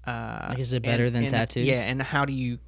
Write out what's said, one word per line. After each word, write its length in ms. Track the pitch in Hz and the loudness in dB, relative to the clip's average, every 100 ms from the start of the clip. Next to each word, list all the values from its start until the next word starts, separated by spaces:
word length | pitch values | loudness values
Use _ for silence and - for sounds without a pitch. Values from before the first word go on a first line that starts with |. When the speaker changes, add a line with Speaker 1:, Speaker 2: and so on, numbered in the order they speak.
| - | -8
Speaker 1:
Uh, 400 | 117 113 113 - | -6 -6 -6 -6
Speaker 2:
Like, 80 | 123 | -4
is 140 | 123 | -2
it 100 | 127 | -2
better 240 | 117 117 120 | 2 2 2
Speaker 1:
and, 80 | |
Speaker 2:
than 80 | 117 | 2
Speaker 1:
and, 60 | 117 | 2
Speaker 2:
tattoos? 360 | 113 113 123 131 | 2 0 2 2
Speaker 1:
yeah, 160 | 123 | 2
and 180 | 107 131 | 0 -2
how 240 | 127 147 | 0 0
do 80 | 139 | 0
you 260 | 135 123 120 | 0 -4 -6